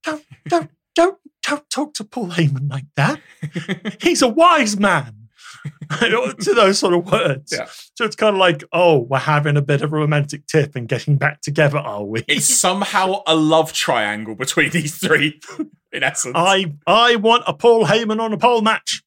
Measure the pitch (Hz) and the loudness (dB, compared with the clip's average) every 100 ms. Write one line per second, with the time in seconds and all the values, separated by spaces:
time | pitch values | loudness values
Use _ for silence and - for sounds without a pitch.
0 | - 311 _ - - 339 - _ _ - | -8 -10 _ -20 -4 -4 -4 _ _ 0
1 | 349 381 - _ - 294 _ - 302 - | 0 0 -20 _ -8 -8 _ -8 -6 -8
2 | 208 - 185 170 156 135 143 131 127 - | -12 -8 -6 0 0 0 -6 -8 -8 -2
3 | 156 302 _ _ 151 170 - 185 214 - | -2 -2 _ _ -10 -10 -8 -8 -10 -2
4 | 339 330 254 220 339 320 220 202 202 165 | 0 2 2 4 4 4 2 0 0 0
5 | 127 107 113 _ - - 147 _ 151 151 | -2 -16 -20 _ -20 -16 -16 _ -10 -2
6 | 233 220 254 - 202 226 196 202 190 175 | 0 0 -4 -4 0 4 4 4 2 0
7 | 175 220 170 135 - 147 - - - - | 2 0 0 -2 -6 -10 -8 -16 -20 -6
8 | 226 - 220 190 185 151 - - 175 151 | -6 0 0 4 2 2 -4 2 4 4
9 | 120 135 156 147 147 147 143 143 151 151 | 2 -4 0 0 2 0 0 -2 0 -2
10 | 147 147 143 - - 160 151 131 117 120 | 0 0 -2 -8 -2 0 0 -6 -6 -4
11 | - 139 151 147 - 147 151 143 120 104 | 0 0 0 -4 -6 0 0 0 -6 -8
12 | 101 113 - 147 - - 185 196 196 208 | -6 -6 -2 -2 0 0 0 0 -2 0
13 | 190 196 160 160 156 160 156 - - 123 | 0 -2 0 2 4 2 2 -4 -2 0
14 | 104 107 110 107 127 - 143 175 147 - | -2 -4 -8 -8 -4 0 0 -2 -4 -6
15 | 185 151 147 - - - 311 _ _ - | -2 0 0 -4 -18 -12 -12 _ _ -4
16 | 135 - 127 165 180 196 180 147 - 208 | -4 -4 -4 0 2 0 -2 -6 0 4
17 | 240 233 214 240 - - 240 226 170 214 | 4 2 2 2 0 2 4 4 4 2
18 | 226 220 226 208 240 240 214 202 - - | 0 -4 -4 0 2 4 2 0 -4 -10